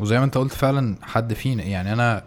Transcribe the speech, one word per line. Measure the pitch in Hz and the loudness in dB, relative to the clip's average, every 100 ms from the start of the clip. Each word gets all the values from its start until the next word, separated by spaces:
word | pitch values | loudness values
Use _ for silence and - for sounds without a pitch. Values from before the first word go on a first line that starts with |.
وزي | 104 117 | 0 2
ما | 135 | 2
انت | 131 | 2
قلت | 131 | -2
فعلًا | - 135 139 127 95 | 0 0 2 0 -4
حد | - 117 117 | -4 -2 -2
فينا، | 110 131 123 | -2 -2 -2
يعني | 95 95 92 | -2 -2 0
أنا | 110 120 107 | 2 2 0